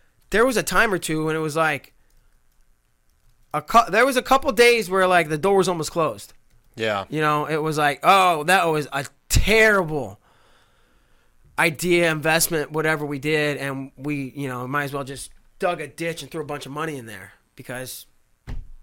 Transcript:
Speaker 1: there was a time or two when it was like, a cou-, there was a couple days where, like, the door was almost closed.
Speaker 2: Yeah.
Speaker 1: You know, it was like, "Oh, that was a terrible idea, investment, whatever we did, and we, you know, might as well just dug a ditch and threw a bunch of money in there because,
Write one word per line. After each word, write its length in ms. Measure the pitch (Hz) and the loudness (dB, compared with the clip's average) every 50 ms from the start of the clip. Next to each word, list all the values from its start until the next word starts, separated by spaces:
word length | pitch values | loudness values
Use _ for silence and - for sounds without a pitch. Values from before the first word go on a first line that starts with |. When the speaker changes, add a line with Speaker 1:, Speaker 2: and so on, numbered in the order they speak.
| _ _ _ _ _ _ | _ _ _ _ _ _
Speaker 1:
there 140 | - 202 233 | 0 2 2
was 120 | 262 247 | 2 2
a 60 | 208 165 | 0 -2
time 280 | - 180 185 226 226 190 | 0 2 2 2 2 0
or 60 | 170 | -2
two 260 | - - 160 156 156 | -2 -4 -4 -2 -2
when 100 | 156 156 | -2 -2
it 40 | 160 | -2
was 140 | 156 156 143 | -4 -4 -2
like, 380 | 160 160 156 147 135 - _ _ _ _ _ _ _ _ _ _ _ _ _ _ _ _ _ _ _ _ _ _ _ _ _ _ _ _ _ _ _ _ _ - | 0 0 0 -2 -4 -8 _ _ _ _ _ _ _ _ _ _ _ _ _ _ _ _ _ _ _ _ _ _ _ _ _ _ _ _ _ _ _ _ _ -8
a 100 | 151 147 | -8 -2
cou-, 260 | - - 226 226 - | 2 4 4 4 4
there 160 | 165 214 240 | 4 4 4
was 120 | 277 254 | 4 2
a 60 | 254 - | 0 2
couple 280 | - 262 269 262 285 | 2 2 2 2 2
days 400 | 233 190 240 240 240 233 208 165 | 4 6 6 6 6 4 0 0
where, 160 | 185 190 185 | 0 2 4
like, 220 | 185 185 175 170 151 | 4 4 4 2 2
the 100 | 156 151 | -2 -2
door 200 | 139 196 202 196 | 0 2 4 4
was 100 | 185 185 | 4 2
almost 240 | 180 165 151 - - | 0 -2 -4 -4 -2
closed. 400 | 170 160 143 110 104 - - - - _ _ _ _ _ _ _ | -2 -2 -2 -2 -6 -12 -20 -20 -20 _ _ _ _ _ _ _
Speaker 2:
Yeah. 300 | - 110 110 107 98 95 - | -4 -2 -2 -2 -2 -4 -4
Speaker 1:
You 120 | 131 151 | -4 -2
know, 260 | 156 151 151 147 147 | 0 2 2 0 0
it 120 | 139 156 156 151 | -2 -2 -2 -2
was 160 | 156 151 151 | -2 -2 0
like, 220 | 151 143 143 - - | 0 0 0 2 4
"Oh, 400 | 165 190 196 185 180 175 151 147 | 4 6 6 6 4 2 2 2
that 220 | 160 185 190 175 | 2 2 2 2
was 220 | 165 156 151 143 123 - | 2 0 -2 -2 -4 -6
a 140 | 139 143 - - _ _ - | -8 -8 -8 -12 _ _ 0
terrible 920 | - - - - 208 220 220 220 208 196 180 151 156 147 123 98 98 - _ _ _ _ _ _ _ _ _ _ _ _ _ _ _ _ _ _ _ _ _ _ _ _ _ _ _ - | 2 2 4 4 6 6 6 6 4 2 0 -2 -4 -6 -6 -8 -10 -16 _ _ _ _ _ _ _ _ _ _ _ _ _ _ _ _ _ _ _ _ _ _ _ _ _ _ _ 0
idea, 520 | 156 170 156 - - 180 175 175 170 165 | 0 0 0 -2 0 2 2 4 4 2
investment, 640 | 160 156 139 160 156 165 160 - 170 156 143 - 151 | 0 0 0 0 2 2 0 0 -2 -2 -4 -4 -4
whatever 340 | 156 156 156 156 147 151 | -2 -2 -2 -2 -2 -4
we 120 | 143 147 139 | -6 -6 -6
did, 380 | 131 151 156 151 147 147 143 135 | -2 -2 0 0 0 0 -2 -4
and 340 | 135 139 139 135 135 135 - | -6 -6 -6 -8 -10 -12 -14
we, 360 | - 135 147 147 143 139 127 - | -12 -8 -6 -6 -6 -6 -8 -8
you 140 | 143 143 131 | -8 -8 -6
know, 180 | 127 123 123 | -6 -8 -6
might 180 | 127 139 147 143 | -6 -4 -4 -4
as 80 | 139 139 | -4 -6
well 120 | 143 139 | -8 -8
just 260 | 123 139 131 - - - - _ _ _ - | -10 -12 -14 -16 -18 -20 -20 _ _ _ -4
dug 220 | 196 180 175 151 | -2 -2 -2 -4
a 60 | 156 | -8
ditch 360 | 135 - - 165 165 160 165 147 | -12 -10 -8 -6 -6 -6 -8 -10
and 80 | 131 | -12
threw 100 | - 165 151 | -10 -10 -10
a 20 | |
bunch 220 | 135 147 143 - | -8 -10 -10 -10
of 60 | - 139 | -10 -10
money 240 | 151 160 160 151 | -8 -8 -6 -8
in 100 | 135 117 | -10 -12
there 260 | 110 104 95 95 101 - _ _ _ _ | -14 -16 -16 -18 -20 -20 _ _ _ _
because, 500 | - 127 - 127 123 127 123 - - - - _ _ _ _ _ _ _ - - - - - - - | -18 -14 -12 -12 -10 -10 -12 -14 -16 -18 -20 _ _ _ _ _ _ _ -10 -10 -10 -10 -12 -14 -20